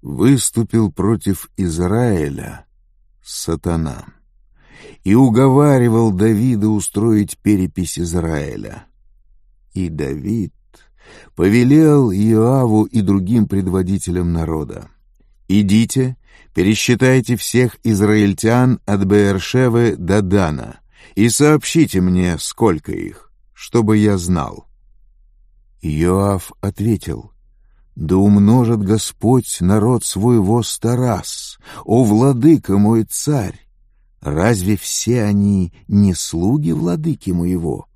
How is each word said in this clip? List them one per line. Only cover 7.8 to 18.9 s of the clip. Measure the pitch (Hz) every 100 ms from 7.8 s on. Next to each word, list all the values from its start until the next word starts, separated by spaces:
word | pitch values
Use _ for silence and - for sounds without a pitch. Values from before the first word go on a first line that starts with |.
| 85 -
Израиля. | 85 87 82 78 71 52 52 50 - _ _ _ _ _ _ _ _
И | - 90
Давид | 78 71 73 73 113 90 _ _ _ _ _ _ - -
повелел | - 90 113 123 147 160 147 127
Иоаву | 95 107 110 117 135 127 107
и | 107 113
другим | 95 98 92 120 104
предводителям | 98 92 92 90 98 - 90 87
народа: | 82 80 80 71 50 - _ _ _ _ _ _
«Идите, | 101 101 104 117 - 127 127 _ _ _
пересчитайте | - 92 107 - 120 127 131 117 120
всех | - 117 123 -
израильтян | - 104 101 107 101 92 110 120 127 123
от | -